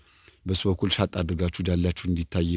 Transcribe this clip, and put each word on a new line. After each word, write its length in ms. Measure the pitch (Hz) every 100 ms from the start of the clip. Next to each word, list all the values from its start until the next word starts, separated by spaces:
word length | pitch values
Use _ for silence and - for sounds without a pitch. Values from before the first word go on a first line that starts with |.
| _ _ - _
በሱ 180 | 92 92
በኩል 260 | 98 90 98
ሻጥ 220 | - 95 95
አድርጋችሁ 460 | 85 85 87 -
ዳላችሁ 400 | 90 87 87 - 90
እንዲታይ፣ 440 | 85 85 90 85